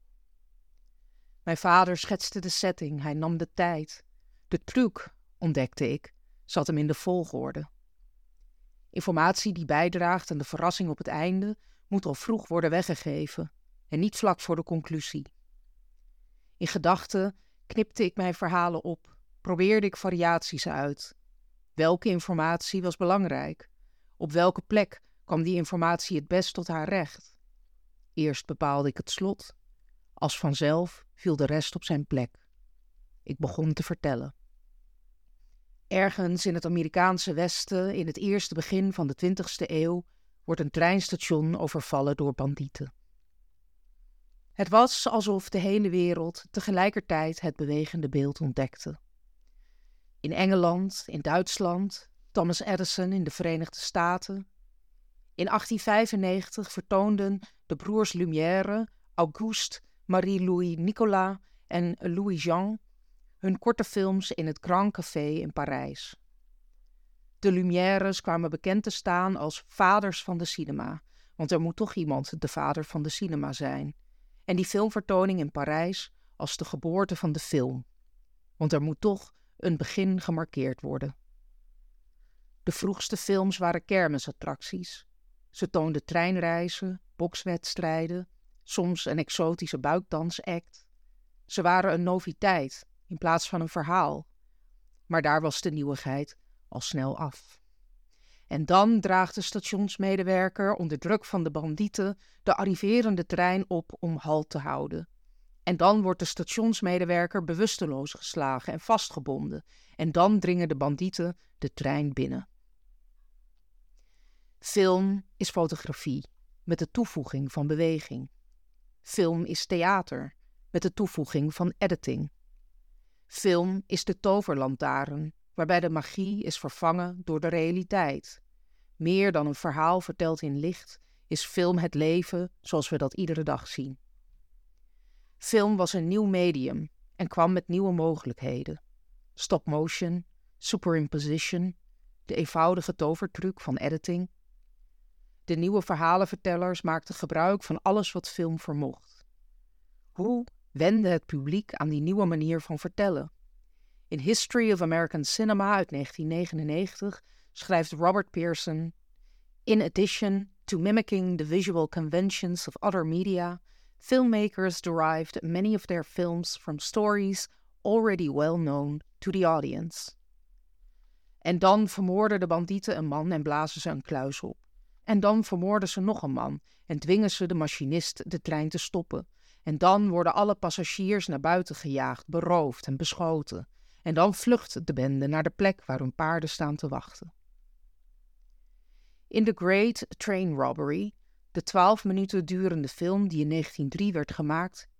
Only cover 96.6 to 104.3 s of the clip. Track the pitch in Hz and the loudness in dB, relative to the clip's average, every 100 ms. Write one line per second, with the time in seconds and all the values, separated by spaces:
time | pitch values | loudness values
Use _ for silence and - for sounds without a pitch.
96.6 | - - - 139 135 - 151 - - - | -14 -10 -6 -2 -2 -4 -6 -10 -20 -20
97.6 | _ _ - - _ _ - - - 147 | _ _ -20 -20 _ _ -20 -20 -8 -4
98.6 | 151 185 214 220 185 185 180 - - 208 | 4 6 8 6 4 4 2 -2 -6 -6
99.6 | - 196 202 - 190 196 180 185 185 - | -4 -4 -4 -2 0 0 2 2 2 0
100.6 | 196 - 165 147 170 214 - 190 165 151 | 0 0 -2 -4 0 0 0 -2 -2 -2
101.6 | 156 156 208 - 196 202 _ _ - - | -4 -2 -2 0 -2 -4 _ _ 0 2
102.6 | 196 170 202 240 220 180 170 175 180 185 | 2 0 2 4 4 0 -2 0 2 2
103.6 | 185 170 - - 170 160 156 | -2 -4 -6 -6 -4 -4 0